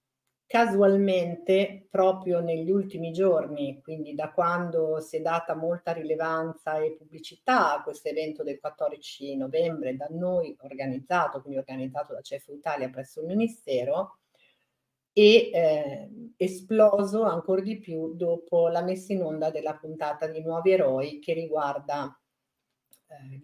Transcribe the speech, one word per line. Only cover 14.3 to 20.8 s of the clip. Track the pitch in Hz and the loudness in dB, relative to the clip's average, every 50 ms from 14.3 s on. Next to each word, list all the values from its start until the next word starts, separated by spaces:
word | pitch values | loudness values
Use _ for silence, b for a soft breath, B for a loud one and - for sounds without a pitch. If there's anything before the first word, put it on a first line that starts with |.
| _ _ _ _ _ _ _ _ _ _ _ _ _ _ _ _ - | _ _ _ _ _ _ _ _ _ _ _ _ _ _ _ _ 6
e, | 208 208 208 220 233 233 - - | 8 10 10 10 10 8 6 2
eh, | 170 165 156 151 151 147 139 139 - - - - - - - - | 2 4 4 2 2 -2 -4 -6 -10 -12 -14 -16 -16 -18 -14 -6
esploso | - 185 185 185 185 - - 220 214 214 208 196 202 202 190 196 220 226 | -2 -2 -2 -2 -4 -6 0 4 6 6 6 6 4 2 0 0 0 2
ancor | 202 165 170 160 - 190 190 196 | 2 0 0 -2 0 0 0 0
di | 208 220 - | -2 -6 -8
più | - - 165 160 160 160 165 | -10 -8 -8 -6 -6 -6 -6
dopo | 170 180 170 170 165 - - 175 170 165 | -4 -2 -2 -2 -2 -2 0 2 4 4
la | 165 170 170 175 | 4 2 0 0
messa | 185 185 190 - - 202 | -2 -4 -4 -4 -4 -2
in | 185 175 | -2 -2
onda | 156 156 156 156 160 156 | -2 -2 -2 -2 -2 -2
della | 151 147 156 151 | -2 -4 -6 -6
puntata | - - 156 160 156 156 147 151 - 160 | -8 -10 -14 -10 -6 -4 -4 -4 -4 -4
di | 156 160 160 156 | -6 -6 -6 -6
Nuovi | 165 165 170 170 190 190 | -4 -4 0 2 4 4
Eroi | 185 | 4